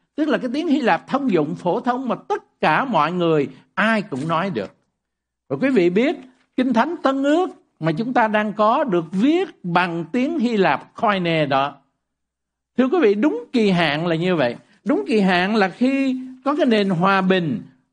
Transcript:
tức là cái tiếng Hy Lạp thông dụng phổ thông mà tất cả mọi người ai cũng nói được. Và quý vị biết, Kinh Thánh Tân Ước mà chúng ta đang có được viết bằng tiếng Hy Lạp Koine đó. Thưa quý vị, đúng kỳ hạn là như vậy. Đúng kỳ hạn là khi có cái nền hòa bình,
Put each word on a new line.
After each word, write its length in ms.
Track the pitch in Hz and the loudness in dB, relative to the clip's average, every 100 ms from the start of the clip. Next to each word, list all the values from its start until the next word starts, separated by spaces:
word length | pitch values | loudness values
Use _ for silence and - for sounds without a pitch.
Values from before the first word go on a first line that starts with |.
| _ | _
tức 140 | - 311 | -4 -2
là 100 | 220 | 0
cái 120 | 247 | -2
tiếng 140 | 269 339 | -4 0
Hy 120 | 285 | 0
Lạp 280 | 233 165 - | 2 0 0
thông 220 | 269 269 | -2 0
dụng 240 | 175 147 | 0 0
phổ 260 | 170 180 214 | -4 -2 -2
thông 280 | 240 254 262 | -2 -4 -4
mà 60 | 190 - | -6 -4
tất 320 | 415 - - | -6 -8 -4
cả 240 | 180 156 | 0 0
mọi 280 | 262 180 151 | 0 0 0
người 360 | 180 170 156 139 - _ | 0 0 0 -2 -6 _
ai 280 | - 208 220 | -2 0 0
cũng 260 | - 131 156 | -4 -6 -4
nói 220 | 160 196 | -4 -4
được. 240 | 127 95 _ _ _ _ _ _ _ - | -6 -8 _ _ _ _ _ _ _ -10
Và 80 | 139 | -4
quý 100 | 262 | 0
vị 200 | 254 175 | 2 2
biết, 260 | 180 262 - - _ _ - | 2 0 -2 -10 _ _ -4
Kinh 160 | 254 | 0
Thánh 220 | 220 277 349 | 2 0 0
Tân 200 | 262 269 | 0 0
Ước 280 | 277 311 370 - _ - | 2 2 0 -6 _ -6
mà 120 | 156 | -4
chúng 200 | 160 233 | -2 -2
ta 160 | 247 226 | 0 2
đang 240 | 214 214 | 0 -2
có 320 | 196 214 254 | 0 0 2
được 200 | 294 175 165 | 0 -2 -2
viết 520 | 190 254 339 381 - | -2 0 0 -2 -8
bằng 400 | 180 175 180 170 160 | -4 -2 0 -4 -4
tiếng 260 | 247 269 339 | -2 -2 -2
Hy 180 | 240 220 | -2 2
Lạp 380 | 175 135 - | 2 0 -4
Koine 520 | - 226 196 170 165 147 | -4 -2 0 0 0 0
đó. 300 | 135 139 - _ _ _ _ _ _ _ _ _ - | 0 -2 -6 _ _ _ _ _ _ _ _ _ -2
Thưa 100 | 254 | 0
quý 100 | 359 | 2
vị, 120 | 233 | 2
đúng 300 | 208 285 466 480 | 2 0 -2 -4
kỳ 180 | 247 208 | 0 2
hạn 360 | 175 165 147 175 | 2 0 0 -2
là 100 | 165 | -2
như 200 | 180 175 | 0 0
vậy. 200 | 123 117 _ _ | 0 -4 _ _
Đúng 200 | 196 330 392 | -2 -2 0
kỳ 140 | 220 | 2
hạn 360 | 190 180 185 220 | 4 2 2 0
là 120 | 190 | 0
khi 520 | 175 254 269 269 262 - - | 0 0 0 -2 -4 -8 -8
có 100 | 269 | -4
cái 120 | 294 294 | 0 2
nền 220 | 220 196 | 2 2
hòa 320 | 170 185 196 | 0 2 2
bình, 420 | 185 190 165 110 - _ _ | 2 2 0 -4 -8 _ _